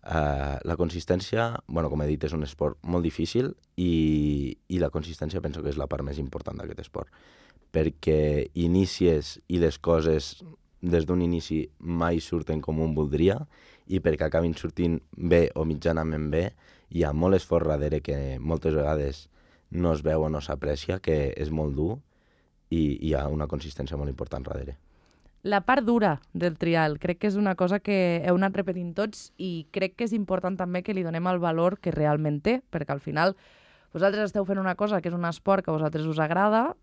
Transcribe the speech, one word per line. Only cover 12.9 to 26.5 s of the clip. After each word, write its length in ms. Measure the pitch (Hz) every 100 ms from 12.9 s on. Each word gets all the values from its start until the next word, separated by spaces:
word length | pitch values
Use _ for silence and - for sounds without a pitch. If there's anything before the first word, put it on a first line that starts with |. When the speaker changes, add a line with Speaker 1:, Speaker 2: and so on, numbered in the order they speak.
Speaker 1:
voldria 460 | 76 76 76 87 113 147 _ - - _
i 100 | 95
perquè 240 | 82 76 78
acabin 260 | 82 85
sortint 460 | 82 82 - 87 82 _
bé 380 | - 87 85 80 -
o 80 | 80
mitjanament 640 | 76 85 82 80 76 76
bé, 200 | 78 92 - - - _
hi 120 | 82
ha 80 | 80
molt 240 | 76 90 95
esforç 300 | - 85 78
darrere 320 | 76 73 76
que 380 | 69 69 67 65
moltes 380 | 67 80 80 78
vegades 500 | 73 78 71 69 - _ _ _ _
no 220 | 85 87
es 100 | 78
veu 180 | 76 78
o 40 | 78
no 80 | 76
s'aprecia, 600 | 69 71 73 73 - 95
que 320 | - 78 71 -
és 140 | 76
molt 240 | 78 76 69
dur 220 | 80 123 _ _ _ _ _ _ _
i 280 | 82 76 69
hi 100 | 80 73
ha 100 | 71
una 200 | 76 73
consistència 480 | 76 76 - 69 73
molt 160 | 71
important 320 | 64 69 65 65
darrere. 300 | 69 67 69 _ _ _ _ - _ 190
Speaker 2:
La 140 | 202
part 220 | 180 269 220
dura 300 | 233 208 147 _
del 220 | 170 175